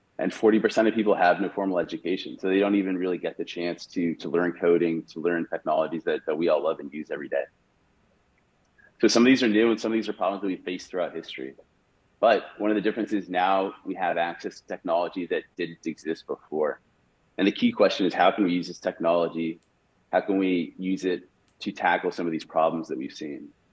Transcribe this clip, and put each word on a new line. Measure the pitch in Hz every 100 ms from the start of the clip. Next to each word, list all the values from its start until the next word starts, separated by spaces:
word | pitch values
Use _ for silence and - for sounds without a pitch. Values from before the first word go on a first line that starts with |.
| _ -
And | 95
forty | - 110 107
percent | 107 113 110
of |
people | 113 104 92
have | 87 87
no | 92
formal | 101 98 90
education. | 82 82 85 95 - -
So | 95
they | 95
don't | 101 101
even | 95 92
really | 92 87
get | 85 -
the | 82
chance | - 87 85 -
to, | - 85 78
to | 82
learn | 87 87
coding, | 85 87 85 85 82 -
to | 82
learn | 80 85 82
technologies | 85 82 78 80 80 82
that, | 76 -
that | 78
we | 85
all | 76
love | 78 78
and | 71
use | 76 76
every | 73 69
day. | 69 67 _ _ _ _ _ _ _ _ _ _ _ _ _ _ -
So | 113
some | 117
of | 123
these | 131
are | 123
new | 104 117
and | 110
some | 113
of | 110
these | 104
are |
problems | 104 95 98
that | 98
we've | 90
faced | - 92 -
throughout | 92 80
history. | 80 - - 67 - - _ _ _ _ _
But | 110 107 - -
one | 104
of | 107
the |
differences | 101 104 107 104 92
now, | 90 92 98 98 -
we | 95 92
have | 87 85
access | 85 85 101 -
to | -
technology | 90 90 85 87 - 85
that | 85 - -
didn't | 85 82 80
exist | 78 78 80 -
before. | 71 _ 78 76 67 _ _ _ _ _ -
And | 98
the |
key | - 120
question | 113 98 - 92
is, |
how | 92 90
can | 98
we | 92
use | 90 85
this | 85
technology? | 95 - 85 87 85 80 82 80 _ _ _ _ _
How | 92
can | 98 98
we | 95 90 82 -
use | 95 95 95
it | 87 - _ _ _
to | -
tackle | - 90 90 92
some | - 87
of |
these | 80 -
problems | 80 80 82 78
that | 67
we've | 69
seen? | - 78 69 71 _ _